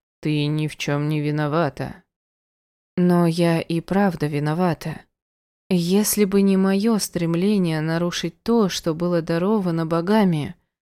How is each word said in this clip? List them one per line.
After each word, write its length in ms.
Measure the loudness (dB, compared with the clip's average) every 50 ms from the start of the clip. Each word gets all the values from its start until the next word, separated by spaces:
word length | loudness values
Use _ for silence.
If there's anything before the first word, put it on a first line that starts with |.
| _ _ _ _
ты 260 | -4 -2 -2 0 0
ни 220 | 0 -2 -2 -4 -4
в 80 | -6
чем 320 | -6 -4 -4 -2 -2 -2 -2
не 120 | -2 -2
виновата». 840 | -2 -2 -2 -2 -2 -2 0 0 0 -2 -4 -6 -10 -10 -10 -14 _ _ _ _ _ _ _ _ _ _ _ _ _ _ _ _ _ _ _
Но 300 | 0 2 4 4 4 4
я 340 | 2 2 2 2 2 2 0
и 200 | -2 -2 -4 -4
правда 460 | -4 -2 0 2 2 2 0 -2 -4
виновата. 760 | -4 -2 -2 -2 -2 0 0 0 0 0 -2 -6 -10 -10 -12 -14 _ _ _ _ _ _ _ _ _ _ _ _ -2
Если 560 | 0 0 2 2 2 2 2 2 0 0 0
бы 160 | 2 2 2
не 160 | 4 4 4
мое 420 | 2 2 2 2 0 2 0 0 0
стремление 840 | -2 -4 -4 -4 -2 -2 0 0 0 2 2 2 0 0 0 -2 -2
нарушить 600 | -2 -2 -2 -2 -2 -4 -4 -6 -8 -8 _ -2
то, 260 | 0 2 2 2 2
что 260 | 0 -2 -4 -4 -2
было 260 | -2 -2 0 0 0
даровано 640 | 0 0 -2 0 0 0 0 0 0 0 0 -2 -2
богами, 720 | 0 0 -2 0 2 2 4 4 4 2 0 -2 -6 -10 _ _ _ _ _